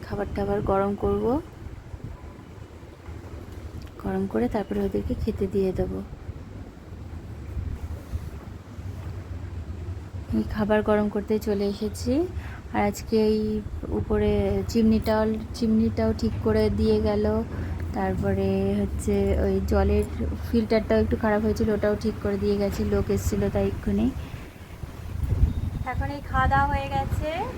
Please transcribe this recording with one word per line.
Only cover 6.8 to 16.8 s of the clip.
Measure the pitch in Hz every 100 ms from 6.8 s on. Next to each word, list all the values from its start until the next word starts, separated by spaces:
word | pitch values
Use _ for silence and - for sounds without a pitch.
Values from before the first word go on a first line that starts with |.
| - - - - - - - - - - - - - - - - - - - - - - - - - - - - - - - - - - - 220
এই | 214 214
খাবার | 208 214
গরম | 208 214 208
করতে | 208 202 214
চলে | 208 202 202
এসেছি। | 202 214 - 240 262 359 - - - -
আর | 214 208
আজকে | 202 - 220 214
এই | 214 214 214 208 - -
উপরে | 214 - 214 208 208 196 196 196
চিমনিটাও, | 226 220 220 214 214 220 220 220
চিমনিটাও | - 233 220 226 220 220
ঠিক | 220 226 -
করে | 226 214 214
দিয়ে | 202